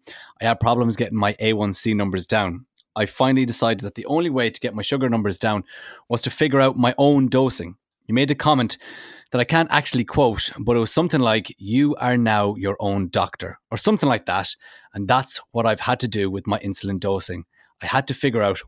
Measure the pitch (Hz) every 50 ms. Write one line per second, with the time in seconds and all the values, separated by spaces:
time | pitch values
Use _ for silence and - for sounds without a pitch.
0 | _ - - - - - - - 113 117 113 - 117 117 120 120 120 113 104 -
1 | 117 104 113 107 104 104 104 - 110 110 110 104 107 101 95 - - 113 110 104
2 | 101 98 90 92 87 - 117 110 101 90 87 92 - _ _ _ _ _ - 110
3 | 107 - - - 131 131 131 131 131 120 113 - 120 117 110 98 101 101 - 117
4 | - - 147 165 175 165 131 127 120 110 - - - 117 101 107 101 - 143 135
5 | 131 123 117 113 104 104 90 - - 110 107 101 - - - - - - - -
6 | _ - 120 117 - 123 - - 156 147 135 135 135 135 127 127 120 123 123 -
7 | 139 143 147 139 135 117 127 127 135 123 - - 82 87 90 _ _ _ _ _
8 | _ - 110 127 143 143 147 139 - 151 147 131 117 104 - - - - - -
9 | - - - - - _ - 123 120 - 165 165 165 - - 151 139 - - 123
10 | 113 - - 151 139 120 104 - - - - - 101 117 120 120 113 - - 156
11 | 175 175 - 139 123 113 110 110 - - - - 98 98 113 131 147 147 143 -
12 | 123 123 123 120 117 113 107 104 104 101 107 101 95 98 101 - 107 98 98 98
13 | 92 87 - 104 90 - - - - 87 - - _ - 113 - - 208 214 -
14 | 151 139 120 104 - - 90 98 98 - - - - - - - _ _ - 101
15 | 101 92 120 131 131 - - - - _ - 117 113 113 107 - - 123 120 -
16 | 127 113 98 104 98 95 95 98 - 101 101 - - 101 92 - - 98 98 90
17 | - 98 98 95 - - 87 87 85 _ _ _ _ _ _ - - 90 - 135
18 | 131 - 131 - - 139 113 113 104 101 - - -